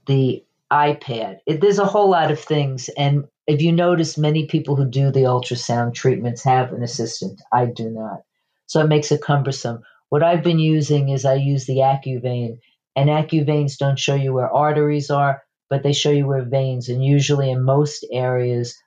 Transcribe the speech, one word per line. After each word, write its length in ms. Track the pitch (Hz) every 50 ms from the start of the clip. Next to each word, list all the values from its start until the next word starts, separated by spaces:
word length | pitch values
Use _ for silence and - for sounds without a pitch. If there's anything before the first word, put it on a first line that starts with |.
| -
the 400 | - 139 135 135 127 127 - - _ _ _ _ -
iPad. 680 | 143 147 147 147 143 147 - 123 117 113 110 98 95 - -
It, 140 | 139 160 151
there's 200 | 185 208 196 202
a 60 | 196
whole 240 | 190 196 208 202 196
lot 220 | 180 170 156 147
of 80 | 151 147
things. 500 | - - 156 151 143 135 131 127 - - -
And 300 | 143 143 139 143 143 143 - _ _ -
if 160 | - 156 139
you 120 | 160 170 170
notice, 440 | 170 175 175 175 165 165 151 -
many 280 | 151 151 151 151 160 147
people 320 | - - 156 - - 143
who 80 | 135 135
do 260 | 123 120 135 139 135
the 120 | 120 131 131
ultrasound 720 | 127 127 123 123 - - 120 - - 120 120 120 117 120
treatments 480 | - - 131 123 - 117 123 117 - -
have 280 | 135 127 131 127 -
an 120 | - 135 120
assistant. 580 | 117 - - 113 110 - - - 95 - - - -
I 140 | 120 123 123
do 240 | 117 - - 113 113
not. 320 | 113 110 110 107 98 - - _ _ _ _ _ _ _ _
So 120 | - - 160
it 80 | 151
makes 240 | 156 151 151 147 -
it 100 | 151 143
cumbersome. 600 | - - 143 143 131 135 131 - - 120 117 117 - _ _ _ _ -
What 140 | 143 147 160
I've 200 | 170 175 170 147
been 160 | 175 170 160
using 500 | 156 156 156 156 147 143 147 143 139 135
is 160 | 139 127 120
I 80 | 135 131
use 320 | 139 139 139 143 135 -
the 120 | - 131
AccuVein, 800 | 131 131 135 139 135 - 135 127 120 120 127 123 123 120 113 113 120 _ _ _ _ _ _ -
and 140 | 135 139 143
AccuVeins 680 | 151 156 156 156 160 156 147 147 151 151 147 139 -
don't 220 | - 139 139 135 131
show 160 | - - 139
you 160 | 139 135 135
where 180 | 131 127 123 -
arteries 600 | - 135 147 151 151 151 147 147 147 147 139 -
are, 320 | 147 143 143 139 135 - _ _ _ _ _ -
but 140 | 139 139 135
they 100 | 143 143
show 180 | - - 147
you 160 | 147 143 139
where 180 | 135 139 135 127
veins. 420 | 120 135 139 135 131 127 123 120
And 160 | 123 123 127 135
usually 460 | 139 143 143 139 147 147 139 139 131
in 160 | 127 127 127
most 400 | 135 135 143 151 147 - - - -
areas 680 | 117 123 127 127 127 123 123 123 123 120 120 120 - - _